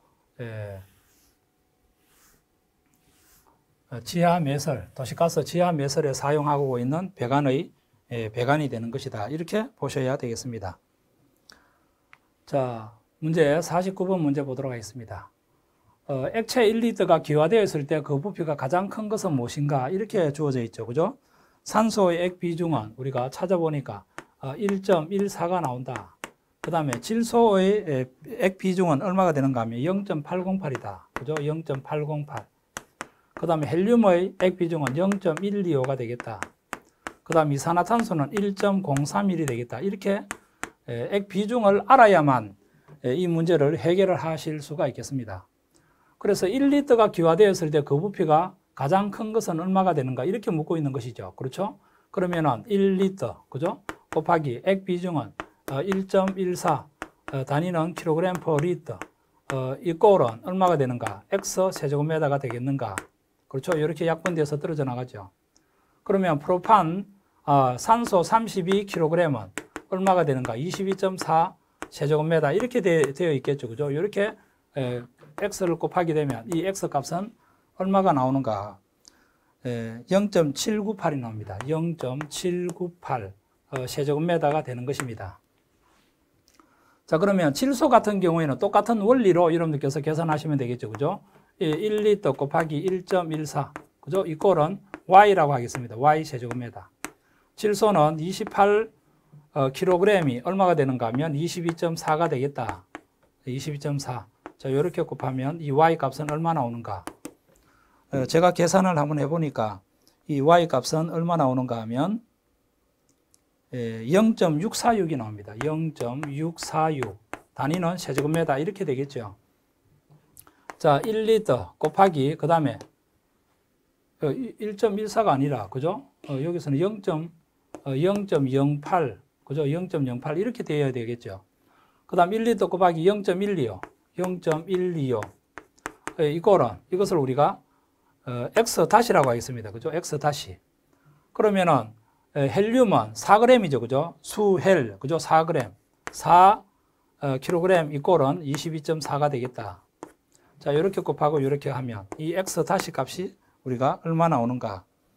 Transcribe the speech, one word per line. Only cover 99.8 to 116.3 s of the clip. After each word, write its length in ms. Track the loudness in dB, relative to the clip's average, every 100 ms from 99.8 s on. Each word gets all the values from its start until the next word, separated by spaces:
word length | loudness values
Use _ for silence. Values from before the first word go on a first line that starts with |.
| 2 4 6 4 2 -2
얼마가 300 | -2 2 4
되는가 340 | 4 2 0 -2
하면 260 | -2 -2
이십이 400 | -2 -4 -4 -4
점 200 | -2 -4
사가 340 | -2 -2 0 0
되겠다. 560 | -2 -4 -4 -8 -10 -14 -20 _ _ _ _ -10
이십이 340 | -8 -8 -8
점 180 | -6 -6
사. 280 | -6 -10 -12 _ -20 _
자, 160 | -2
요렇게 300 | 0 0 -2
곱하면 580 | -6 -4 -4 -4 -4 -4
이 100 | -2
Y 280 | 4 4 4
값은 320 | -2 -4 -4
얼마 240 | -2 0
나오는가? 500 | 0 -2 -6 -10 -12 -12 -18 -20 -20 _ _ _ _ _ _ -8
어, 140 | -6 0
제가 260 | 4 4
계산을 440 | 4 2 4 2 2
한번 220 | 0 -2
해보니까 640 | -2 -2 -2 -2 -4 -6 _ _ _ _ -6
이 140 | 0
Y 280 | 6 6 6
값은 420 | 0 0 -4 -2
얼마 260 | -2 0 2
나오는가 440 | 2 2 -2 -4
하면, 400 | -4 -2 -2 -4 _ _ _ _ _ _ _ _ _ _ _ _ _ _ _
예, 360 | -8 -6 -6 0
영점육사육이 1080 | 4 4 4 2 2 -2 -2 0 2 0 -2
나옵니다. 380 | -6 -10 -12 -6
영점육사육. 1600 | -4 -2 -4 -4 -6 -6 -8